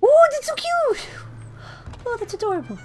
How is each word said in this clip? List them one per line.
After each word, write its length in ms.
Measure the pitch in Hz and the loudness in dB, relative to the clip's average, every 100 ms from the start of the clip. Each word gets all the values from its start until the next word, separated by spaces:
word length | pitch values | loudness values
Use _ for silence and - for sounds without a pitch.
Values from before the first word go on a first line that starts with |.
Oh, 260 | 427 605 659 | 6 8 6
that's 140 | 587 523 | 4 -6
so 80 | |
cute. 540 | 622 679 698 622 427 - - - - - - - - - - - | -6 -2 0 0 -2 -6 -14 -16 -18 -18 -18 -18 -18 -16 -12 -8
Oh, 100 | 466 | -6
that's 160 | 415 | -6
adorable. 440 | 403 427 370 247 202 | -6 -4 -4 -6 -12